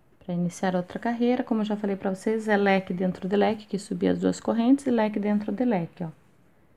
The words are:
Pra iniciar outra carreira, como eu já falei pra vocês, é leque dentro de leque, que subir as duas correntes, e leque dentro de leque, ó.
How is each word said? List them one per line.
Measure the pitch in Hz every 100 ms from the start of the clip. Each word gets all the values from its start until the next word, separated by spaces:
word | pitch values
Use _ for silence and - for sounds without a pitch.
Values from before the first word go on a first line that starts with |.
| _ _
Pra | -
iniciar | 175 175 - 190
outra | 180 180 196
carreira, | 233 233 240 254
como | - 220
eu | 214
já | 208
falei | 202 196
pra | 202 190
vocês, | 220 220 214
é | 202
leque | 196 190 190
dentro | 180 185 175 185
de | 202
leque, | 202 220 -
que | 190
subir | - 175 185
as | 175
duas | 185 180
correntes, | - 220 233 277 262
e |
leque | 240 214 214
dentro | 202 208 208
de | 196 254
leque, | 196 165 - 165
ó. | - _ _ _ _ _